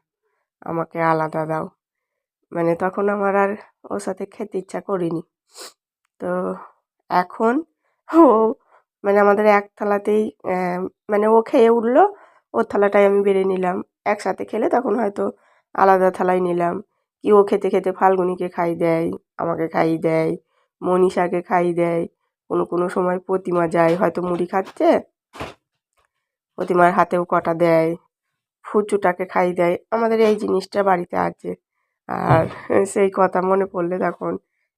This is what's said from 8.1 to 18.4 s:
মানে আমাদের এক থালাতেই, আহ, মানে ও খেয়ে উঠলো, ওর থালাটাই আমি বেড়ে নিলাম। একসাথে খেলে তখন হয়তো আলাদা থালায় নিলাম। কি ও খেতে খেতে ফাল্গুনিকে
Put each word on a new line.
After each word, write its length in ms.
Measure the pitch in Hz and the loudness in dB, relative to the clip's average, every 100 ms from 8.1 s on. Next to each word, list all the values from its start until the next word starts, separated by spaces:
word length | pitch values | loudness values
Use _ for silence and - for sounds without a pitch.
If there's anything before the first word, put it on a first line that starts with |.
| 320 294 220 220 - _ _ _ _ | 6 6 6 2 -2 _ _ _ _
মানে 140 | 202 202 | 0 4
আমাদের 260 | 202 202 214 | 4 4 4
এক 200 | 202 202 - | 4 0 -8
থালাতেই, 480 | 208 202 208 214 220 - - | -4 -2 0 0 -2 -6 -6
আহ, 320 | 185 180 180 190 _ - | -4 -4 -4 -8 _ 0
মানে 160 | 208 214 | 2 6
ও 100 | 226 | 4
খেয়ে 280 | 226 285 226 | 4 4 6
উঠলো, 340 | 233 226 269 403 - - _ _ | 4 4 4 4 0 -20 _ _
ওর 100 | 233 | -4
থালাটাই 400 | 220 220 202 202 202 | -2 0 2 4 4
আমি 140 | 202 | 4
বেড়ে 240 | 202 190 190 | 2 2 0
নিলাম। 320 | 185 180 196 - _ 202 | 0 -2 -4 -8 _ -4
একসাথে 380 | 208 196 190 202 | -4 -4 -6 -6
খেলে 220 | 220 311 | -4 0
তখন 240 | - 269 240 | 0 0 -2
হয়তো 280 | 208 - 202 - _ _ _ - | -4 -4 -6 -6 _ _ _ -2
আলাদা 340 | 190 190 185 | 0 2 0
থালায় 300 | 185 185 185 | -2 -2 -2
নিলাম। 340 | 180 175 170 185 - _ _ _ | -2 -4 -4 -6 -14 _ _ _
কি 60 | 196 | 2
ও 80 | 208 | 4
খেতে 240 | 202 196 190 | 4 0 -2
খেতে 220 | 196 185 | -2 -2
ফাল্গুনিকে 560 | 185 190 190 180 185 | 0 2 2 -2 -4